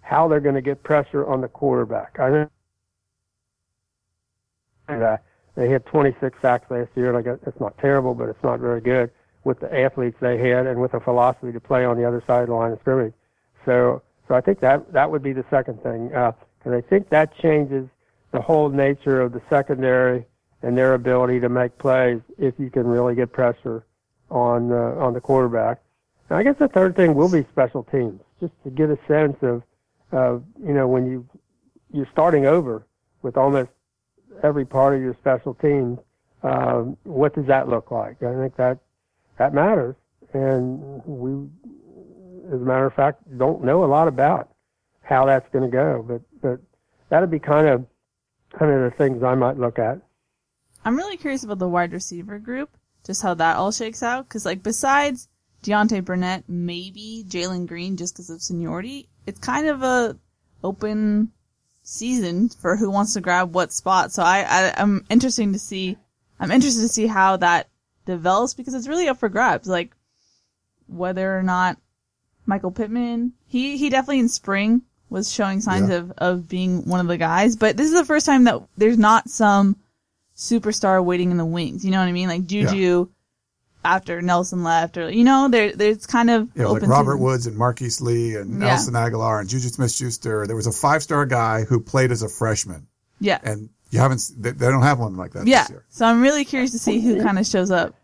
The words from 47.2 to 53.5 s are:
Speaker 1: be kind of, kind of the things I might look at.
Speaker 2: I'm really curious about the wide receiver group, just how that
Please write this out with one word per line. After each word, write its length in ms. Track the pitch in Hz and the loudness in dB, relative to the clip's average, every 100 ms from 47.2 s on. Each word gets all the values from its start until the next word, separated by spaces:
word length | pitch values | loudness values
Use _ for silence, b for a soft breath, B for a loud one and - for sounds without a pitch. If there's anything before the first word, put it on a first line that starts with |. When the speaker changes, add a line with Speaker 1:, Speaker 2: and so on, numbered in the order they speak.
| 185 | 2
Speaker 1:
be 80 | 156 | -2
kind 280 | - 147 156 | 2 4 4
of, 180 | 123 127 _ _ _ _ _ _ - | 2 -2 _ _ _ _ _ _ -2
kind 140 | 156 | 2
of 180 | 135 127 | 2 0
the 40 | - | 2
things 260 | 143 127 | 0 2
I 100 | 127 131 | 0 2
might 220 | 127 139 | 0 0
look 220 | 120 117 | -4 -2
at. 200 | 110 139 _ _ _ _ _ _ _ _ 220 | -4 -4 _ _ _ _ _ _ _ _ -4
Speaker 2:
I'm 100 | 254 | -4
really 220 | 392 370 | -6 -8
curious 260 | 294 269 | -8 -8
about 140 | 220 202 | -8 -6
the 100 | 185 | -2
wide 220 | 175 175 | -2 -2
receiver 440 | 175 - 175 190 208 | -6 -12 -14 -14 -16
group, 320 | 220 254 302 _ _ _ - | -12 -10 -10 _ _ _ -10
just 160 | 196 | -6
how 100 | 202 170 | -4 0
that 220 | 165 | 0